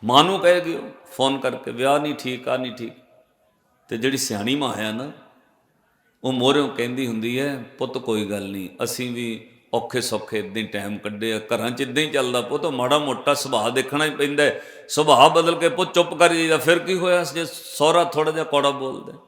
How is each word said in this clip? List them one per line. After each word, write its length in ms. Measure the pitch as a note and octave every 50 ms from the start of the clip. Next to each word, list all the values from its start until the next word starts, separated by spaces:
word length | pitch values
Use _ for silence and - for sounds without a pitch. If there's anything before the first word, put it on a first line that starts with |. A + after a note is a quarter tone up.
| -
ਮਾਂ 200 | A2 A#2+ C3+ D#3
ਨੂੰ 160 | F3+ G3 F#3+
ਕਹੇਗੀ 360 | E3+ E3+ F3 F3+ E3+ E3 E3
ਉਹ 140 | - - - - - - - - -
ਫੋਨ 200 | C3 C3+ C#3 C3+
ਕਰਕੇ, 340 | - C3+ A#2+ B2+ - -
"ਵਿਆਹ 280 | B2 A#2 B2+ C3+ C#3 D3
ਨਹੀਂ 160 | D3 D3+ C#3+
ਠੀਕ, 320 | - - C3 B2+ A#2+ - -
ਆਹ 100 | B2+ B2+
ਨਹੀਂ 140 | B2+ B2
ਠੀਕ।" 220 | A2 A2 A#2+ A2+ - _ _ _ _ _ _ _ _ _ _ _ _ _ _ _ _ _ _ _
ਤੇ 80 | - A2+
ਜਿਹੜੀ 200 | A2 C3 C3+ C3
ਸਿਆਣੀ 380 | C3 - A2+ G2+ G2+ A#2 C3+
ਮਾਂ 200 | D3 C#3+ B2+ A2
ਹੈ 160 | G2+ G#2+ G#2+
ਨਾ, 200 | A2 A2+ C3 D3 D3 - - _ _ _ _ _ _ _ _ _ _ _ _ _ _ _ _ _ _ _ -
ਉਹ 100 | B2+ C3
ਮੋਹਰਿਓਂ 360 | B2+ A#2+ C3 C#3+ D3 C#3+ C3
ਕਹਿੰਦੀ 380 | - - A#2+ A#2+ B2 B2+ C3+ A#2+
ਹੁੰਦੀ 320 | A2+ A2 A2 A#2 A#2+ B2+
ਹੈ, 240 | C#3 C#3+ C#3+ C3 A#2+ - - -
"ਪੁੱਤ 200 | - B2 A#2+ B2+
ਕੋਈ 280 | A#2+ - A2+ G#2+ G#2+
ਗੱਲ 260 | G2 G2+ G2+ G2 G2
ਨਹੀਂ, 180 | G2 G2 F#2+ - - - B2
ਅਸੀਂ 280 | A#2 A#2+ - B2+ B2
ਵੀ 360 | A#2+ A#2+ A#2+ A#2 A2+ G#2+ - - _ _ _ _ -
ਔਖੇ 280 | A#2+ - - - B2+
ਸੌਖੇ 380 | A#2 - - G#2 - - - G#2+
ਇੱਦਾਂ 220 | G#2 G2 F#2+ A2+
ਹੀ 60 | A2 G2+
ਟਾਈਮ 300 | - G#2 G2+ G#2 G#2 G2+
ਕੱਢੇ 360 | - G#2+ G#2 G#2 A2 A2+ A2
ਆ, 40 | A2
ਘਰਾਂ 340 | G#2+ - A#2+ A2 G#2+ A#2+
'ਚ 100 | B2 B2
ਇੱਦਾਂ 220 | C#3 B2+ B2 C#3+ D#3
ਹੀ 60 | D#3
ਚੱਲਦਾ 320 | C#3 C#3 C3 B2 B2 B2
ਪੁੱਤ, 240 | A#2 G2+ - D3 C#3+
ਮਾੜਾ 340 | E3+ C#3+ B2+ B2 B2+ C#3 D3+
ਮੋਟਾ 340 | D3 C#3+ B2+ G#2+ - - C#3+
ਸੁਭਾਅ 360 | C#3 - C3+ B2 A2+ G#2 A#2
ਦੇਖਣਾ 360 | B2 C3 C3 C3 - D3 D3+
ਹੀ 40 | D#3
ਪੈਂਦਾ 340 | C#3+ - C#3+ D3 C#3+ D3 D3
ਹੈ।" 180 | C3+ - - - - - - - -
ਸੁਭਾਅ 400 | - - D3+ D#3 D#3 A#2+ C3+ D#3+
ਬਦਲ 260 | D#3+ E3+ E3 E3 E3+
ਕੇ 140 | E3 E3 E3+
ਪੁੱਤ 240 | - E3+ F#3 - -
ਚੁੱਪ 200 | F3 F3 F3 E3+
ਕਰ 200 | D3+ E3+ E3+ E3
ਜਾਈਦਾ, 240 | D#3+ D#3+ D#3+ D#3+ D3+
ਫਿਰ 220 | A2+ C3 F3 B2+
ਕੀ 180 | - - F#3+ F3+
ਹੋਇਆ 260 | E3+ F3+ F3+ F3 F3
ਜੇ 220 | D3+ C#3 D#3+ E3
ਸਹੁਰਾ 580 | D3+ - - - - - - D3 D#3 E3 F3 E3+
ਥੋੜ੍ਹਾ 280 | - - D3 D#3 D#3
ਜਿਹਾ 120 | D#3 D#3+ D#3
ਕੌੜਾ 260 | - - C#3+ C#3 C#3+
ਬੋਲਦਾ? 440 | C#3 C3+ C3 C3 C3+ - - - - D3 -